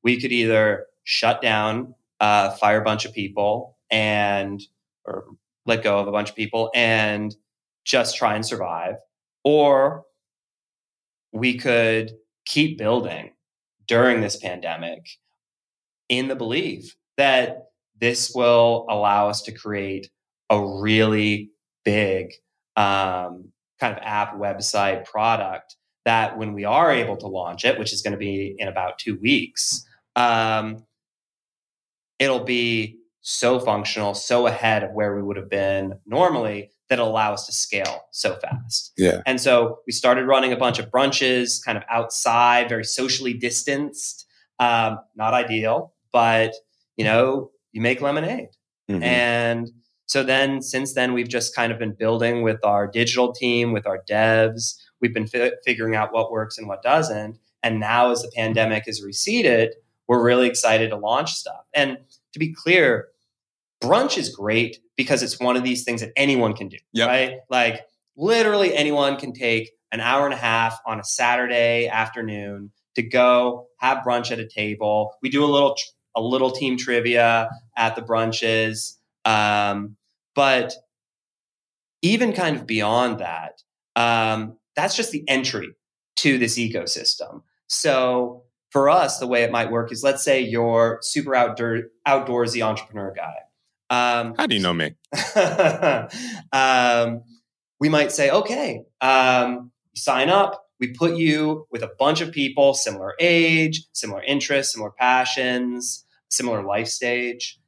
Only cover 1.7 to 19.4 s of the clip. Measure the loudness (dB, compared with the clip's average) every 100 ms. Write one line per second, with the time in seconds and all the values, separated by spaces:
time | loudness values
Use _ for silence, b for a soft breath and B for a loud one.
1.7 | -2 -8 -16 _ _ 2 4 2 2 2
2.7 | 4 2 -2 -4 -8 -8 -2 0 -2 -6
3.7 | _ _ 0 0 0 0 -2 -4 -10 -14
4.7 | _ _ _ -12 -12 -14 -20 _ _ -2
5.7 | 0 2 0 0 -4 -4 -8 -6 -2 0
6.7 | 2 2 2 0 -2 -6 -10 _ _ _
7.7 | _ -2 0 0 0 -2 0 -4 -6 -6
8.7 | -6 -6 -8 _ _ _ _ 2 4 6
9.7 | 6 4 0 _ _ _ _ _ _ _
10.7 | _ _ _ _ _ _ -2 -2 0 2
11.7 | 2 4 0 -4 -12 _ _ -4 0 0
12.7 | 0 0 0 -2 -10 -14 _ _ _ _
13.7 | _ 0 4 4 4 -2 -6 -8 -8 -8
14.7 | -8 -10 -12 -16 -20 _ _ _ _ _
15.7 | _ _ _ _ -2 -2 -6 -4 -4 -4
16.7 | -8 -16 _ _ 0 4 4 2 -6 -18
17.7 | _ _ _ -2 0 -4 2 6 8 6
18.7 | 4 -2 0 2 2 2 -2